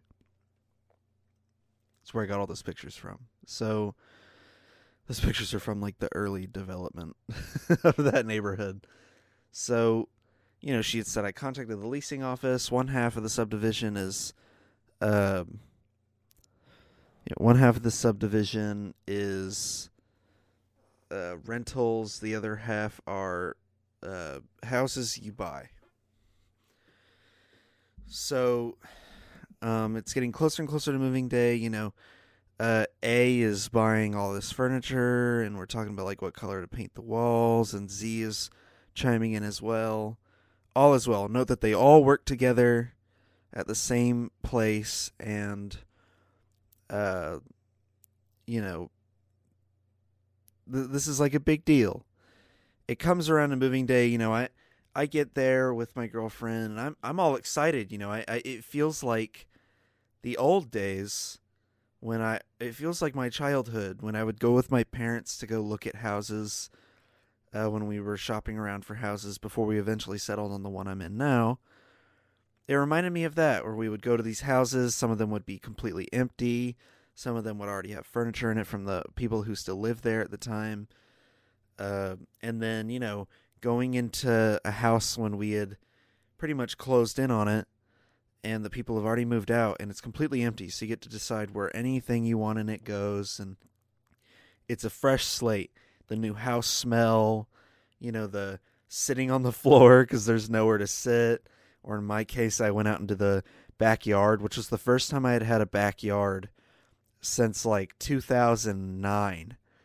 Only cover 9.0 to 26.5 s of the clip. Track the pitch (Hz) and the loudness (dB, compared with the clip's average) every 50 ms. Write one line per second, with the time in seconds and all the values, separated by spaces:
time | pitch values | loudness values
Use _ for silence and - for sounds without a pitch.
9 | _ _ _ _ _ _ _ _ _ _ - - - - 123 117 117 113 113 117 | _ _ _ _ _ _ _ _ _ _ -14 -10 -4 -2 2 4 4 4 4 2
10 | - - _ _ _ _ _ _ _ _ _ _ - 139 131 113 110 - 117 113 | 0 -4 _ _ _ _ _ _ _ _ _ _ -6 -2 -2 0 0 0 -2 -4
11 | 104 - - 110 104 101 - - 143 135 127 139 120 110 110 101 101 117 139 143 | -4 -4 -4 -4 -4 -4 -4 -6 -8 -8 -8 -8 -8 -8 -8 -8 -6 -6 -8 -8
12 | - - 147 135 131 131 127 - - 131 127 123 - - 123 123 131 135 135 127 | -8 -8 -8 -6 -4 -4 -4 -2 0 0 0 0 0 0 0 0 0 0 0 0
13 | 120 117 113 113 107 110 - 123 113 104 107 104 110 113 107 - 120 107 104 101 | 0 0 -2 -2 -6 -4 -2 -2 -2 -2 -2 -2 0 0 0 0 -2 -4 -2 -2
14 | 95 95 98 - - - - _ _ _ _ _ _ _ _ _ _ _ _ - | -4 -4 -6 -8 -8 -10 -12 _ _ _ _ _ _ _ _ _ _ _ _ -2
15 | 104 107 107 104 98 98 98 92 85 - - 104 - _ _ _ _ _ _ _ | 0 2 4 4 4 2 2 -2 -4 -6 -12 -20 -20 _ _ _ _ _ _ _
16 | _ _ _ _ _ _ _ _ _ _ _ _ _ _ _ _ _ _ _ _ | _ _ _ _ _ _ _ _ _ _ _ _ _ _ _ _ _ _ _ _
17 | _ _ _ _ - - - - - 117 120 127 135 120 113 113 117 113 - - | _ _ _ _ -14 -10 -4 2 6 8 8 8 8 6 6 4 0 -4 -2 2
18 | - 117 104 101 113 101 104 107 104 95 - 110 107 104 104 104 101 95 - _ | 2 0 2 2 -2 0 0 0 0 0 -2 -4 -4 -4 -4 -6 -8 -12 -14 _
19 | - - 101 101 101 101 98 95 95 95 104 - - - - - - - _ _ | -10 -6 -4 -4 -2 -4 -4 -4 -6 -6 -8 -8 -8 -8 -8 -10 -12 -16 _ _
20 | _ _ _ _ _ _ _ _ _ _ _ _ _ _ _ _ _ _ _ _ | _ _ _ _ _ _ _ _ _ _ _ _ _ _ _ _ _ _ _ _
21 | _ - 92 98 87 87 90 80 - 113 117 120 113 - - 131 120 113 113 113 | _ -12 -10 -8 -8 -8 -10 -12 -10 -8 -8 -8 -8 -6 -2 0 0 0 0 0
22 | 110 104 - - 110 107 110 110 104 107 107 107 110 117 107 107 107 107 - - | -4 -6 -10 -8 -6 -6 -4 -4 -4 -6 -6 -6 -6 -4 -4 -4 -4 -6 -8 -10
23 | - - 98 98 95 92 87 87 90 80 - _ _ _ _ _ _ _ _ - | -10 -8 -6 -6 -4 -4 -4 -4 -6 -6 -8 _ _ _ _ _ _ _ _ -18
24 | - 95 95 90 82 76 69 69 - _ _ - - 117 127 123 131 131 - 131 | -14 -12 -12 -10 -10 -10 -12 -14 -16 _ _ -16 -8 -4 -2 0 0 -2 -4 -6
25 | 120 113 - 117 107 104 101 - 95 82 69 67 64 - - - _ _ _ _ | -6 -8 -8 -10 -12 -14 -12 -10 -10 -10 -10 -14 -16 -20 -20 -20 _ _ _ _
26 | _ _ _ _ _ _ _ _ _ _ | _ _ _ _ _ _ _ _ _ _